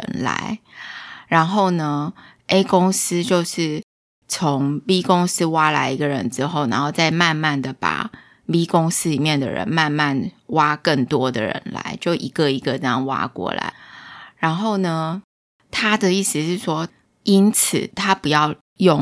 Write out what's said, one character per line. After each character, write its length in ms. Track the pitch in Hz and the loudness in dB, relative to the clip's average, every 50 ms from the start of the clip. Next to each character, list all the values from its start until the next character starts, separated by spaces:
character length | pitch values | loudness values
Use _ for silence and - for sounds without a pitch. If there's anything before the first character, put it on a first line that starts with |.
| - - - - | -4 -6 -6 -4
来， 400 | 131 - - - - - 220 - _ _ - - - - - - - - - - - | -4 -4 -4 -4 -6 -6 -8 -10 _ _ -20 -18 -16 -16 -14 -16 -16 -16 -18 -14 -4
然 200 | - 175 165 160 | 0 2 2 2
后 240 | 175 202 214 190 185 | 4 2 2 2 2
呢， 420 | 180 165 156 147 147 147 147 170 - - - - - _ _ | 2 0 0 -2 -2 -2 -4 -6 -8 -12 -18 -20 -20 _ _
A 160 | - 185 190 190 | 2 4 4 4
公 300 | - 196 180 180 190 190 | 4 4 4 4 4 4
司 300 | - - - 175 175 170 | 2 2 2 2 0 0
就 200 | - 185 175 170 | 2 2 2 0
是 400 | - - 175 165 156 151 160 - _ _ _ _ _ _ _ _ | 0 -2 -2 -2 -2 -2 -6 -8 _ _ _ _ _ _ _ _
从 520 | - - - 175 151 143 131 139 143 147 - | -8 -6 -2 0 0 0 0 0 0 -2 -2
B 220 | - 185 190 180 | 0 0 0 2
公 260 | 170 - 185 175 175 | 2 2 2 2 2
司 180 | 175 - - 170 | 0 0 0 -2
挖 260 | 160 160 160 156 156 | 0 2 2 2 2
来 200 | 151 143 135 127 | 2 0 -2 -2
一 60 | 135 | -2
个 100 | 135 147 | -2 -2
人 220 | 143 139 123 - 120 | -2 -2 -2 -4 -4
之 160 | - - 135 | -4 -4 -4
后， 220 | 143 - 147 143 | -2 -2 -2 -2
然 140 | 117 101 127 | 0 0 -2
后 100 | 143 147 | -2 -2
再 200 | - 175 165 156 | 0 0 0 0
慢 240 | 160 170 175 165 156 | 2 2 2 2 0
慢 260 | 151 156 151 143 139 | 0 0 0 0 -2
的 120 | 127 - - | -4 -6 -6
把 360 | - - 80 78 - - 226 - - - _ _ _ _ - | -4 -4 -4 -2 -4 -6 -8 -12 -18 -20 _ _ _ _ 0
B 160 | 165 170 170 | 0 0 2
公 240 | - - 170 160 165 | 2 2 2 2 2
司 200 | - - - 165 | 0 0 0 0
里 100 | 151 135 | 0 0
面 180 | 147 156 151 | 0 2 0
的 120 | 139 131 101 | 0 0 -2
人 160 | - - - | -4 -4 -4
慢 240 | - 160 165 156 147 | -2 0 0 0 0
慢 400 | 147 151 147 143 135 131 - 180 - _ _ | 0 0 0 0 0 -2 -4 -6 -8 _ _
挖 300 | - - 160 147 151 147 | -4 0 2 2 2 0
更 280 | - - 170 147 135 123 | 0 0 0 2 2 0
多 240 | - 156 120 131 127 | 0 0 0 0 0
的 120 | 123 113 | -2 -2
人 200 | 107 95 - - - | -4 -4 -4 -6 -8
来， 320 | - - - - - - - | -10 -10 -10 -8 -10 -8 -6
就 160 | - 175 170 | -2 -2 -2
一 140 | - - 135 | -2 -4 -6
个 200 | - - 156 139 | -2 0 2 2
一 100 | 135 127 | 0 0
个 200 | - 139 123 135 | -2 -4 -4 -2
这 60 | 139 | -2
样 200 | 127 120 127 131 | -2 -2 -2 -2
挖 220 | 135 135 - - | -4 -4 -4 -4
过 240 | - - - 90 - | -6 -6 -6 -6 -6
来。 220 | 85 - - - - - - - - - - - - - - - _ | -4 -6 -6 -8 -10 -12 -16 -20 -20 -20 -20 -20 -20 -20 -20 -18 _
然 180 | - - 160 160 | -4 -2 -2 -2
后 220 | 180 220 226 208 | -2 -2 -2 0
呢， 440 | 196 185 170 160 160 160 160 170 202 - _ _ _ _ _ _ _ _ - | 0 0 0 -2 -2 -4 -4 -6 -8 -10 _ _ _ _ _ _ _ _ -10
他 280 | - - 233 214 214 | -6 -2 0 0 2
的 160 | - 214 185 185 | 2 4 2 2
意 100 | 196 190 | 2 0
思 180 | - - 151 | 0 -2 -2
是 160 | 156 170 180 | -2 -2 -4
说， 300 | - - 170 156 156 165 - _ _ _ _ _ _ - | -4 -4 -4 -4 -4 -4 -8 _ _ _ _ _ _ 2
因 280 | 208 196 196 196 214 | 4 6 6 6 6
此 380 | - - - - - - - - - | 4 2 2 2 0 -2 -4 -4 -6
他 220 | 190 190 196 190 | -4 0 0 0
不 140 | - - 147 | 0 2 2
要 260 | 151 151 151 151 147 - _ _ _ | 2 2 2 2 -2 -6 _ _ _
用 240 | - 180 175 151 147 | 2 4 4 4 4